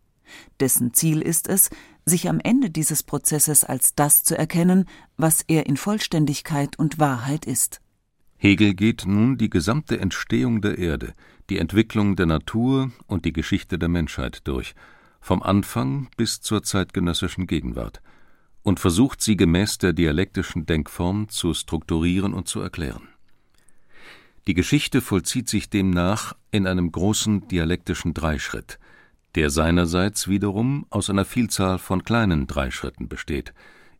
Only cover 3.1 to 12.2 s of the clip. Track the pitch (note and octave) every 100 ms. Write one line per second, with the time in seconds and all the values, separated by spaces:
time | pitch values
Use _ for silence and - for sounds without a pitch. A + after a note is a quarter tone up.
3.1 | D3 - D3+ D#3 D3 - B2+ - - D3
4.1 | - - E3 D#3 E3+ E3+ F#3 F#3 - -
5.1 | - D#3+ D#3+ - D#3+ - C3+ - G#3+ -
6.1 | E3 D3 C#3+ - D3 C#3+ - D#3+ D#3+ D3
7.1 | B2 B2+ D3+ - C3 - - _ _ _
8.1 | _ _ _ G2+ G2 G#2 F2 G#2+ A#2 F#2
9.1 | G2+ A#2 B2+ G#2+ F#2+ D#2 C3+ - A#2+ F#2+
10.1 | - - A#2 B2+ A2+ G2+ F2+ F2 C#2+ -
11.1 | - - - - F#2 D#2+ G2 A2 A2 G2+
12.1 | F#2+